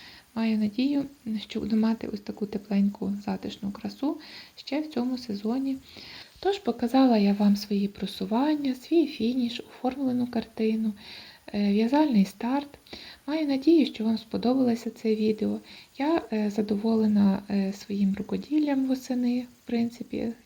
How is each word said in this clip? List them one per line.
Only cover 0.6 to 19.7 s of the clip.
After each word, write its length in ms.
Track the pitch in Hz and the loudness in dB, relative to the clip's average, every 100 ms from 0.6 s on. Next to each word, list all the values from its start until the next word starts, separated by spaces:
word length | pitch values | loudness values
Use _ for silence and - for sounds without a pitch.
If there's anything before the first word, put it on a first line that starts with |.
| 208 254 269 285 277 - 226 214 - | 0 0 0 0 -4 -8 -8 -8 -6
що 120 | 220 | -6
буду 160 | 208 220 | 0 2
мати 320 | 220 220 - | 2 0 -4
ось 120 | 202 | -8
таку 260 | - - 208 | -10 -8 -6
тепленьку, 680 | 196 - 202 202 202 196 202 | -6 -2 2 2 0 -4 -4
затишну 460 | 202 190 202 - 202 | -6 -6 -8 -8 -10
красу 500 | - 202 - 285 320 - - - - | -8 -10 -6 -4 -4 -10 -20 -20 -20
ще 240 | - 285 | -6 -4
в 80 | 302 | -4
цьому 300 | 240 254 247 | -4 -4 -4
сезоні. 580 | - 202 214 262 269 269 - - - - - - | -6 -6 -4 -2 -2 -6 -10 -20 -18 -20 -20 -4
Тож 180 | 370 392 | -2 -2
показала 600 | 240 233 233 262 262 214 | -4 -2 2 4 6 6
я 140 | 202 | 4
вам 240 | 202 208 202 | 6 4 4
свої 320 | - 202 196 | 0 -2 -2
просування, 840 | - 190 - 190 226 302 302 277 | -4 -8 -6 -2 0 2 0 -2
свій 320 | 254 - 330 294 | -4 0 2 2
фініш, 540 | - 226 254 240 - | 0 -2 0 -2 -4
оформлену 680 | - - 254 269 262 247 247 | -12 -6 -4 -2 -2 0 -2
картину, 640 | 226 220 - 220 220 220 208 - - - - - | -4 -6 -2 0 0 -2 -4 -12 -20 -20 -20 -6
е, 180 | 208 202 | 0 2
в'язальний 520 | 202 233 285 302 214 | 4 4 4 4 4
старт. 440 | 190 - 233 277 285 - - - - - - | 2 0 -4 -2 -4 -12 -20 -18 -18 -14 -6
Маю 200 | 320 285 | -2 0
надію, 400 | 269 294 330 285 | 2 6 6 4
що 180 | - | 0
вам 140 | 220 220 | 0 -2
сподобалося 720 | - 196 226 269 247 233 226 | -2 -2 2 4 2 0 -4
це 240 | - 220 | -4 0
відео. 460 | 220 214 214 208 214 - - - - | 2 2 2 -2 -2 -8 -20 -14 -4
Я, 240 | 285 330 - | 0 0 0
е, 180 | 220 208 | -2 0
задоволена, 920 | 214 208 202 226 220 220 208 202 196 - | 0 0 0 2 2 4 4 4 2 0
е, 220 | 202 190 | -2 -2
своїм 420 | 196 - 202 196 | -4 -6 0 0
рукоділлям 720 | 202 - 190 - 302 294 269 262 | 0 -4 -6 -2 0 2 0 0
восени, 540 | 254 - 247 247 247 | -2 -2 -2 0 0
в 240 | 247 - | -4 -14
принципі, 680 | - | -4